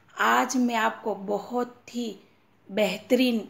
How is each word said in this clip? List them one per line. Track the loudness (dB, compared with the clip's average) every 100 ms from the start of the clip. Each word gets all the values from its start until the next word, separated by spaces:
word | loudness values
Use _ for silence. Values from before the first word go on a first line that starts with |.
| _ 0
आज | 2 4 2 0
मैं | 0 2
आपको | 0 -2 -6 -6
बहुत | -4 -6 -4 -4 -4 -8 -12
ही | -8 -8 -8 -16 _ _ _ -6
बेहतरीन | 0 0 0 2 4 4 0 -4